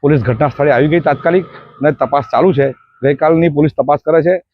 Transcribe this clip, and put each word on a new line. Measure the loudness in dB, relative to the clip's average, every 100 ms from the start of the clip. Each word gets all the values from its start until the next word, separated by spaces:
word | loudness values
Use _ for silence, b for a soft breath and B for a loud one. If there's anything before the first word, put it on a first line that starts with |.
પોલીસ | 2 0
ઘટના | 0 0 -2
સ્થળે | 0 0
આવી | 2 2
ગઈ | 0
તાત્કાલિક | 0 -2 0 0 -2 -16 -20 -4
અને | -2
તપાસ | -2 -2 -2 -2
ચાલુ | 0 0
છે. | 0 -2 -4 _ _
ગઈકાલની | -4 0 0 2 0
પોલીસ | 0 -2 -2
તપાસ | -2 -2 0
કરે | 0
છે | 2 -2 -4